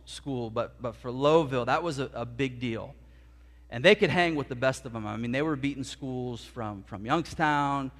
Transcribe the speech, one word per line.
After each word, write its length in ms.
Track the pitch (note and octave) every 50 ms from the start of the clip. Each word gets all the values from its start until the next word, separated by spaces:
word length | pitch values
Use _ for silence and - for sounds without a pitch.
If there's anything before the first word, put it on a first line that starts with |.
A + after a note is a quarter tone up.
| -
school, 440 | - - - - C#3+ C3+ B2 A#2 A2
but, 320 | A2 A#2+ A2 - - -
but 140 | A#2 A#2+ A2
for 160 | - - B2
Lowville, 540 | A#2+ C3 C#3 D3 D#3+ E3 D#3 C3 C3+ B2 A#2
that 180 | A#2+ C#3 D#3+ E3+
was 160 | E3+ C#3 C3+
a, 100 | C3 A2+ -
a 120 | A#2 A#2+
big 360 | A#2+ A#2+ A#2+ C#3 C3 B2 A#2+
deal. 340 | B2+ A#2+ A2+ G#2 G2+ B2+ - - - - - - - - - - - - - - - -
And 140 | - A#2+ C3+
they 100 | F#3 G#3
could 160 | G#3 F#3+ -
hang 260 | B2+ F3+ F3 E3+ D#3+
with 120 | C#3+ B2+
the 80 | - C3
best 300 | A#2+ C3 C3 C3 - -
of 100 | B2 A#2
'em. 100 | A2+ G#2+
I 120 | G#2 G#2+
mean, 160 | A2 A#2 A#2+ B2
they 80 | C3+
were 160 | D3+ D#3+ D3+
beating 260 | C3 C3+ C#3 C#3 C3+ C3
schools 600 | - - - C#3+ C3 B2+ B2+ B2 B2 A#2+ A2 -
from, 380 | - - B2+ A2 G#2+ G#2 G2 -
from 220 | - A2+ F#2 G#2+
Youngstown, 840 | A#2 D3+ E3+ D#3+ - - - D#3+ D3+ D3 C#3+ C#3+ C#3 C#3 C#3 C3+ C3 -